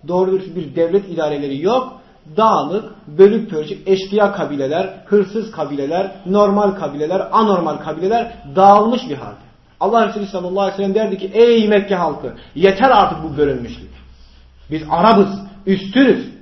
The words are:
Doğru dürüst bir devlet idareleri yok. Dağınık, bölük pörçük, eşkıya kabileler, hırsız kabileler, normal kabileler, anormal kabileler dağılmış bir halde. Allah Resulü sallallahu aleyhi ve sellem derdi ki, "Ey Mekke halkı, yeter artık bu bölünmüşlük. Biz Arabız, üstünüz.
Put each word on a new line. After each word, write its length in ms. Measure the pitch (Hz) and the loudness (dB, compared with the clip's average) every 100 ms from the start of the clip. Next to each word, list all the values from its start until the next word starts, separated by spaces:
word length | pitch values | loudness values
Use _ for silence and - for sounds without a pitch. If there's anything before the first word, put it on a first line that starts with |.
| 143 | -2
Doğru 240 | 185 185 | 0 0
dürüst 240 | 185 175 170 | 0 -4 -10
bir 200 | 147 135 | -6 -2
devlet 340 | 165 196 190 | 0 0 -4
idareleri 520 | 170 151 143 143 139 | -4 -4 -4 -6 -2
yok. 400 | 175 254 - - _ _ 151 156 | 0 0 -2 -14 _ _ -8 2
Dağınık, 720 | 220 180 143 196 214 - - | 2 2 0 -6 -6 -20 -12
bölük 420 | 151 196 220 - | 6 6 6 -2
pörçük, 380 | 156 151 202 190 | -6 -6 -8 -2
eşkıya 440 | 190 190 202 202 | 0 0 0 2
kabileler, 680 | 196 143 143 135 160 190 - - | 0 -6 -4 -2 -2 -4 -10 0
hırsız 460 | 208 190 226 208 | 0 2 -4 -8
kabileler, 600 | - 143 143 139 170 196 - 175 | -8 -6 -4 -4 -2 -4 -8 -2
normal 460 | 202 208 202 202 | 2 2 2 0
kabileler, 560 | 190 151 143 151 190 - | -2 -8 -6 -4 -4 0
anormal 460 | 202 214 185 160 147 | 0 2 0 -2 -6
kabileler 560 | 160 156 190 233 226 - 143 139 | -8 -6 -2 -2 -4 -12 -6 4
dağılmış 540 | 196 208 226 240 156 | 6 6 4 -2 -4
bir 60 | 135 | -10
halde. 200 | 107 101 - _ _ _ | -12 -18 -20 _ _ _
Allah 280 | 185 226 208 | 0 0 0
Resulü 180 | 214 196 | -4 -8
sallallahu 360 | 190 180 190 | -8 -6 -2
aleyhi 120 | 196 | -4
ve 40 | 196 | -2
sellem 180 | 196 208 | -2 -2
derdi 220 | 214 190 | -2 -6
ki, 140 | 190 | -4
"Ey 340 | 208 240 233 208 | 4 4 4 4
Mekke 280 | 208 196 185 | 2 0 -2
halkı, 400 | 160 139 127 - - 135 | -2 -4 -10 -14 -14 2
yeter 340 | 190 190 262 | 2 4 4
artık 340 | 220 175 156 | 4 2 -2
bu 140 | 156 139 | -8 -2
bölünmüşlük. 540 | 143 127 117 - - - - - - - - _ - | 0 0 -8 -14 -18 -20 -20 -20 -20 -20 -20 _ -10
Biz 120 | 156 156 | -10 -4
Arabız, 500 | 165 208 214 190 - - - - | 2 4 6 4 -2 -14 -10 -2
üstünüz. 640 | 185 - 254 269 135 - - | -2 0 4 4 4 -2 -16